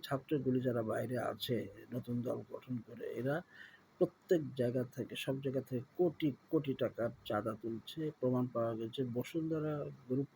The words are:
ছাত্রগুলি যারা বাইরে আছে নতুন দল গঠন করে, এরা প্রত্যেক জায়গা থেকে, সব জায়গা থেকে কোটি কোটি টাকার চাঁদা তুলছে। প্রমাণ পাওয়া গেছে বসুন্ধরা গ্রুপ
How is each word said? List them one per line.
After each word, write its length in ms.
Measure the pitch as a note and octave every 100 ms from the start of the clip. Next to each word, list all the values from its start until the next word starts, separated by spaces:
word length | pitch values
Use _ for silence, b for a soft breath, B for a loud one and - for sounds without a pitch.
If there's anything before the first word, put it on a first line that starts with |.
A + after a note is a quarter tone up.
ছাত্রগুলি 580 | - C3+ - D3+ C3 B2+
যারা 220 | B2+ A#2+
বাইরে 360 | A2 A#2 A#2 B2
আছে 680 | A2 A2+ - A#2 - - -
নতুন 300 | B2 A#2+ A#2+
দল 200 | A#2+ A#2 G#2+
গঠন 280 | - - B2 A2+
করে, 200 | A#2 -
এরা 300 | A#2 B2+ D#3 - B B B _ -
প্রত্যেক 560 | - - - F3 C3+
জায়গা 300 | B2+ B2 B2+
থেকে, 320 | B2 - A2+ A#2
সব 260 | - C3+
জায়গা 180 | C#3 C3
থেকে 200 | B2+ B2+ A#2+ -
কোটি 360 | F3 D3+ D#3 B2 -
কোটি 240 | D#3+ D3
টাকার 360 | B2+ A2+ - A#2 -
চাঁদা 320 | - G#2+ A2 G#2+
তুলছে। 480 | A2+ A2+ - - D#3 -
প্রমাণ 260 | B2+ B2+ B2+
পাওয়া 280 | A#2+ A2+
গেছে 300 | A2+ A2+ C3
বসুন্ধরা 800 | B2 A#2+ B2 E3 D#3+ D#3+ D3+ D3
গ্রুপ 420 | C#3+ C3+ B2 C3 C#3